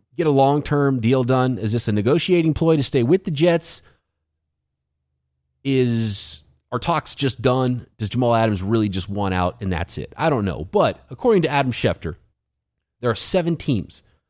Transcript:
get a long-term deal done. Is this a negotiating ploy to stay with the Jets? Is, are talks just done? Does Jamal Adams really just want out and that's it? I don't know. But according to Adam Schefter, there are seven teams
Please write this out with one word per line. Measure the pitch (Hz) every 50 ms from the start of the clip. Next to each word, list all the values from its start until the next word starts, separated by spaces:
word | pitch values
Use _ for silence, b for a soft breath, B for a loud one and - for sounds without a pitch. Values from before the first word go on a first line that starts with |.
| _ _ -
get | - 165
a | 151
long-term | 139 139 135 139 143 147 143 - 147 147 143 139 135 123
deal | 107 117 135 131 123
done. | 120 131 127 131 127 127
Is | 90 107 104 113
this | 117 - 113
a |
negotiating | 104 104 101 - 151 170 - - 180 175 160 160 143
ploy | - 165 165 160
to | 151 131
stay | - - 131 117
with | 123 180 190 -
the | 185
Jets? | 151 135 165 175 170 165 - - - - b b b b b _ _ _ _ _ _ _ _ _ _ _ _ _ _ _ _ _ _ _ _ _ _ _ _ _ _ _ _ _ _ _ -
Is, | 139 135 131 127 120 117 113 113 110 101 - - - - - _ _ _ _ _ -
are | 123 123
talks | - 170 165 151 - - -
just | - 139 131 - -
done? | 104 131 127 131 131 127 127 117 - _ _
Does | - 110
Jamal | 98 - 120 131 120 117
Adams | 113 113 110 104 90 92
really | 101 113 113 107
just | 104 90 95 90 95
want | 98 104 101 95 92
out | 90 90 90 - -
and | 104 92 90
that's | 78 - - -
it? | 76 - - -
I | - 151 165
don't | 143 123 101
know. | 92 71 - 85
But | - - 208 160 110 90 - _ -
according | 131 - - 240 220 185
to | 156 135
Adam | 147 143 135 127 117
Schefter, | - - 107 85 - - 80 - _ _ _ _ _ _ _ _ _ _ _ _ _ _ _ _ -
there | 123 120
are | 110
seven | - - - - 185 160 175 165
teams | - - 147 123 95 - - - - _ _ _ _ _